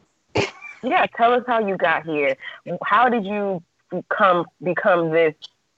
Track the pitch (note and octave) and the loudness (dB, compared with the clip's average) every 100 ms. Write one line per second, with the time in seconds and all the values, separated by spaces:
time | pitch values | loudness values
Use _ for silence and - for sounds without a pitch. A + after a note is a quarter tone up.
0 | _ _ _ - - - - - A#3+ F4 | _ _ _ -4 -4 -6 -18 -10 -2 0
1 | G#3 - A#3 B3 A#3+ A3+ G#3 F#3+ F3 D#3 | 0 2 2 4 0 -2 0 0 0 0
2 | D#3+ D3+ C#3 C3+ - - - E3+ F3+ G#3 | -2 -2 0 -2 -8 -18 -10 -8 0 4
3 | B3 A#3 F#3+ G#3 G3+ F3+ - _ _ F3+ | 4 2 -2 -4 -4 -6 -8 _ _ -10
4 | - - G3+ F3 D#3+ _ E3 E3+ G#3 F3 | -6 0 2 2 -2 _ -6 -2 2 2
5 | E3 D#3+ E3 D#3 - _ _ | 2 2 2 0 -18 _ _